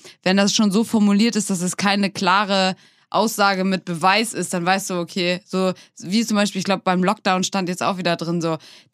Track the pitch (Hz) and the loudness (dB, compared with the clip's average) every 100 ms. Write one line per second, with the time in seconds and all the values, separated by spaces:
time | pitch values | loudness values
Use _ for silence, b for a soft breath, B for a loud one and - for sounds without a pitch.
0 | B B 180 196 202 208 208 190 226 226 | B B 0 2 2 2 2 2 0 2
1 | 208 202 233 220 - 185 175 - 202 202 | 4 4 2 0 -2 -2 -4 -2 0 2
2 | 196 - 185 190 202 196 190 190 b b | 0 0 2 2 2 2 0 -2 b b
3 | b 175 220 214 202 190 190 185 - 170 | b 0 0 2 2 2 0 -2 -4 0
4 | 185 208 233 - 175 185 170 190 185 180 | 2 2 0 -4 -6 -2 0 0 -2 -6
5 | 170 190 175 180 - 185 185 180 B - | -4 -4 -2 -4 -4 -2 -2 -4 B -16
6 | 165 214 226 214 208 190 180 190 - 180 | -4 -2 0 0 0 -2 -2 -2 0 2
7 | 185 208 202 185 185 196 175 180 120 185 | 2 0 0 0 0 -2 -4 -2 -4 -2
8 | 175 - 165 175 165 160 B B B | -2 -2 -2 -2 -2 -4 B B B